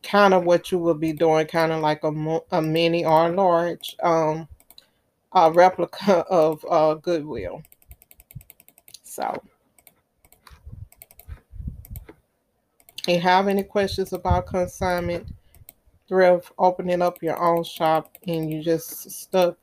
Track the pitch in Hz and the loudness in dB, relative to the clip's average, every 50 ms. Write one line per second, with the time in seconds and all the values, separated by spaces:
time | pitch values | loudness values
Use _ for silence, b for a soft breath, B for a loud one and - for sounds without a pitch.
0 | - - - 202 208 196 190 185 180 175 175 170 - - 190 180 170 170 165 151 | -12 0 2 4 6 6 6 4 4 4 2 2 2 -2 -4 0 0 0 0 0
1 | 160 160 156 151 175 160 156 156 160 156 - 170 165 160 160 160 156 151 151 151 | -2 -6 -2 0 2 4 4 2 2 0 0 0 0 0 0 0 0 -2 -2 0
2 | - 156 151 156 156 156 160 165 - _ - 170 156 156 156 165 170 165 170 175 | -2 -4 -4 -4 -4 -2 -4 -4 -4 _ -2 -2 -2 0 0 0 2 2 0 0
3 | 165 160 160 160 165 170 170 190 196 180 170 165 175 170 160 - - - - - | 0 2 2 4 4 2 2 2 2 4 4 2 0 -2 -4 -8 -12 -18 -12 -4
4 | - 175 165 165 160 156 156 160 165 151 - _ _ _ _ b b b b b | 0 0 2 2 0 0 -2 -6 -8 -14 -20 _ _ _ _ b b b b b
5 | b b _ _ _ _ - 185 175 160 160 175 175 185 185 - 170 - - - | b b _ _ _ _ 2 4 4 6 6 6 6 6 4 2 -6 -6 -6 -6
6 | - 202 196 175 160 - 185 175 156 160 156 - - - 175 165 156 156 156 156 | 0 2 2 2 2 0 2 2 2 2 0 -4 -4 -2 0 2 2 2 0 -2
7 | - 175 175 160 143 151 131 120 95 87 90 151 156 _ _ _ _ _ - _ | -4 -4 -4 -4 -4 -8 -10 -10 -10 -10 -12 -14 -16 _ _ _ _ _ -20 _
8 | _ _ _ _ _ _ - - - _ _ _ _ _ _ _ _ - _ - | _ _ _ _ _ _ -20 -20 -20 _ _ _ _ _ _ _ _ -20 _ -20
9 | _ - - - - 57 - - _ _ _ _ _ _ _ _ _ _ _ _ | _ -20 -12 -10 -8 -8 -8 -10 _ _ _ _ _ _ _ _ _ _ _ _
10 | _ _ _ _ _ _ _ _ _ - - _ _ - - - - - _ _ | _ _ _ _ _ _ _ _ _ -20 -20 _ _ -20 -20 -20 -20 -20 _ _
11 | - _ _ _ - - - - _ _ - - - - - - - - - - | -20 _ _ _ -20 -20 -20 -20 _ _ -18 -14 -12 -12 -12 -14 -20 -18 -18 -18
12 | - - - _ _ _ _ _ _ _ _ _ _ _ _ _ _ _ _ - | -18 -20 -20 _ _ _ _ _ _ _ _ _ _ _ _ _ _ _ _ -10
13 | - - 175 175 170 185 180 185 196 202 196 202 196 196 - 208 196 190 - - | -4 -2 -2 0 2 2 2 2 2 2 -2 -2 -4 -2 -2 -2 -2 -2 -4 -6
14 | 190 185 - 180 - 185 175 180 180 180 - 190 180 175 - - 190 185 180 175 | -6 -6 -6 -6 -2 0 0 0 -2 -4 -4 -4 -4 -4 -6 -6 -4 -4 -2 -2
15 | 175 175 175 170 - - - - b b b b - - _ _ _ _ _ _ | -4 -6 -8 -8 -10 -14 -20 -20 b b b b -20 -20 _ _ _ _ _ _
16 | _ _ 196 185 185 180 180 175 175 - _ - 190 185 180 - 180 180 180 175 | _ _ 2 4 4 4 4 2 0 -8 _ 0 0 0 0 0 -4 -4 -2 0
17 | 175 175 175 - - 160 147 - 175 170 170 170 165 - - - 170 160 160 160 | 0 -2 -4 -4 -6 -6 -4 -2 0 0 0 0 -2 -6 -6 -2 0 2 2 0
18 | 156 - _ - - 180 170 160 160 156 156 156 156 170 165 160 160 - - - | -2 -6 _ -16 -8 -6 -6 -4 -4 -6 -6 -6 -4 -2 -4 -4 -4 -10 -18 -18
19 | - - - - - _ - 185 180 175 175 _ | -18 -18 -18 -18 -18 _ 0 2 2 2 0 _